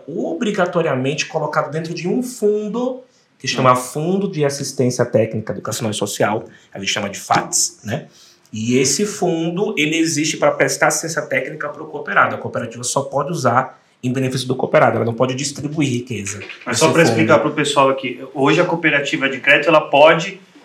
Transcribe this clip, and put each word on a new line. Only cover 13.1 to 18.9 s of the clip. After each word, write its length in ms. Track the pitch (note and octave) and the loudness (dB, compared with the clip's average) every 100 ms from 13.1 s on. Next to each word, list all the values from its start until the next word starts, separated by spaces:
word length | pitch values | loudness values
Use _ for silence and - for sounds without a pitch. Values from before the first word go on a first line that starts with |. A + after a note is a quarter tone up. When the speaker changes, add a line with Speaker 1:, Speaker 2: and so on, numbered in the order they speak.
| C3+ D3 | -2 -4
Speaker 1:
usar 500 | D#3+ B2+ A#2+ C3 - _ _ | -2 2 2 0 -6 _ _
em 100 | B2+ | -4
benefício 360 | B2+ B2+ C#3 B2+ | -2 -2 -2 -4
do 80 | - | -2
cooperado, 400 | - D3+ B2+ A2+ | 2 4 4 4
ela 80 | |
não 100 | A2+ | -2
pode 200 | A2+ B2+ | 0 -2
distribuir 540 | C3 C#3+ - D3 D#3 C#3 | -2 -6 -6 -6 -2 -2
riqueza. 520 | A#2+ B2 G#2 G2+ G2 - - - | -2 -4 -8 -8 -12 -14 -12 -6
Speaker 2:
Mas 100 | A#2 | 2
Speaker 1:
Esse 40 | D#3+ | 4
Speaker 2:
só 40 | |
pra 120 | D#3+ | 6
Speaker 1:
fundo 60 | D#3 | 4
Speaker 2:
explicar 280 | E3 D#3+ D3 | 4 6 6
pro 140 | D3 | 4
pessoal 380 | D3+ C#3+ D3 C3+ | 0 0 4 4
aqui, 300 | C3+ B2+ B2+ C3 | 2 -4 -8 -10
hoje 260 | D3 C#3 D#3+ | 0 2 4
a 40 | |
cooperativa 640 | F3 E3 D#3 | 2 0 0